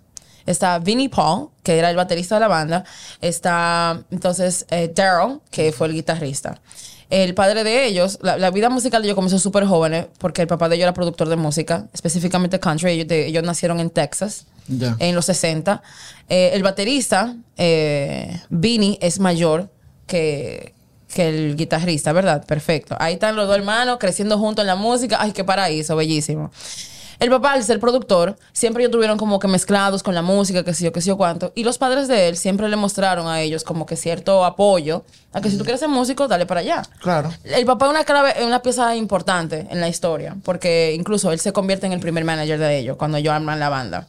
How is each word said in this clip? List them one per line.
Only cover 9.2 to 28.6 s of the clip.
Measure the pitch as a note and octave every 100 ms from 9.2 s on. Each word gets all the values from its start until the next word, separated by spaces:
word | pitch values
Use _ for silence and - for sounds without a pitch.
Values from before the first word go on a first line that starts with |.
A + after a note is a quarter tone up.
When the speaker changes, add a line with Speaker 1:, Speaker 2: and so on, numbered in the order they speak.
| F#3 F#3+
Speaker 1:
súper | G3 G3+ G3
jóvenes, | E3+ D#3+ D#3+ - -
porque | F3 D3+
el | E3+
papá | E3 E3
de | E3+
ellos | F3+
era |
productor | F3 E3+ E3 D#3+
de | E3
música, | D#3 D#3 D#3 E3+ -
específicamente | - F3 F3 F3 F3+ F3+ F#3
country. | F#3 D#3 F3+
Ellos, | E3 D#3+
de, | E3 D#3
ellos | D#3+
nacieron | E3+ E3+ E3+ E3+
en | E3
Texas, | - - - G#3 - - - -
Speaker 2:
Ya. | C3 B2+ A#2
Speaker 1:
en | F3 F3
los | E3+
sesenta. | F3 E3+ D#3+ D#3+ G3+ - - - - -
Eh, | F#3 F3+
el | G3+
baterista, | G3 F#3+ G3+ C#4 - F#3+ A#3 A#3 - -
eh, | F3 E3 D3+ C#3+ C#3 C2+ - F3 -
Vinnie, | E3+ A3 A#3 G3+ G#3
es | F3 F#3
mayor | F#3+ E3 E3+ D#3+ - _ - - -
que, | F3 D#3+ C#3+ A#2+ A1 - - _ _ -
que | - E3
el | D#3 D#3 D3
guitarrista, | D#3+ D#3+ F3 D3+ D#3
¿verdad? | E3 G3 D3+ -
Perfecto. | - - D#3 - -
Ahí | E3
están | F3 G#3+ G#3+
los | G3+
dos | G3+
hermanos | G3+ A3 B3 A#3+
creciendo | F#3+ F3 G#3 G#3
juntos | G#3+ G#3+
en | G3+
la | F#3
música. | A3 B3 B3 G#3
Ay, | G#3+
qué | G3
paraíso, | F#3+ F#3+ F#3 D#3 D3+ D#3+
bellísimo. | D#3 D#3 D3 D#3 D3+ - - - - - - -
El | A#3
papá, | B3+ C#4+
al | C4+
ser | G#3+ G#3+
productor, | A#3+ B3 - F#3 F3 - _
siempre | -